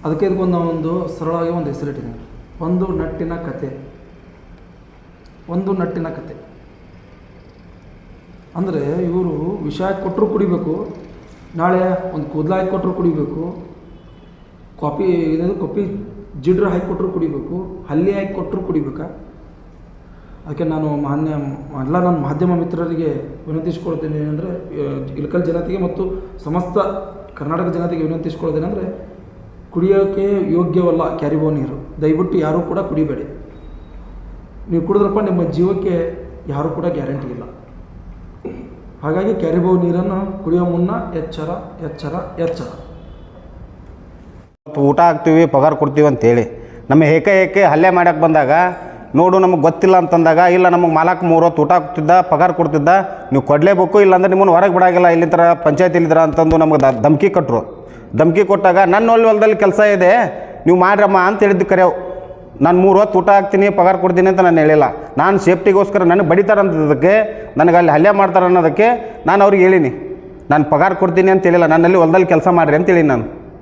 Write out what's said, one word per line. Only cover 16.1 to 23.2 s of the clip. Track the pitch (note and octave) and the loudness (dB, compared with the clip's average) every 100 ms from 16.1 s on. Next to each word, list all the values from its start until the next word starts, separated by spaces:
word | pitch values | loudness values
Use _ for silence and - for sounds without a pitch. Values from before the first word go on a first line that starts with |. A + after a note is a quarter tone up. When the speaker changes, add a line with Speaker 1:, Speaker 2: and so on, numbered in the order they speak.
| - - - | -18 -18 -8
Speaker 1:
ಜಿಡ್ರು | C3+ F#3 G3+ | -2 0 0
ಹಾಕಿ | F3+ F3+ | -4 -6
ಕೊಟ್ಟರು | F3+ F3+ | -6 -6
ಕುಡಿಬೇಕು, | F#3 D#3+ C#3 A#2 F3+ F3+ - - | -4 -6 -6 -10 -10 -12 -16 -6
ಹಲ್ಲಿ | D3 F#3 | -2 -2
ಹಾಕಿ | G3+ G3 | -4 -6
ಕೊಟ್ಟರು | - E3 F#3+ | -8 -8 -8
ಕುಡಿಬೇಕಾ? | F3+ D#3+ C3+ - E3+ - - - - - - - - - - - - - - | -6 -6 -6 -10 -14 -16 -20 -20 -20 -20 -20 -20 -20 -20 -20 -20 -20 -20 -16
ಅದಕ್ಕೆ | C#3+ | -8
ನಾನು | D#3+ D#3 D#3 D3 | -6 -4 -4 -4
ಮಾನ್ಯ | C#3+ C#3+ D#3 D3+ C#3 C#3 - C#3 C3 | -4 -4 -4 -6 -8 -12 -14 -10 -4
ಎಲ್ಲ | F3 F3+ | -2 0
ನನ್ನ | E3 | -2
ಮಾಧ್ಯಮ | C#3 D3+ F3+ E3+ | -4 -4 -2 -2
ಮಿತ್ರರಿಗೆ | E3 E3 E3+ D#3+ D#3+ C3+ | -4 -6 -6 -4 -6 -6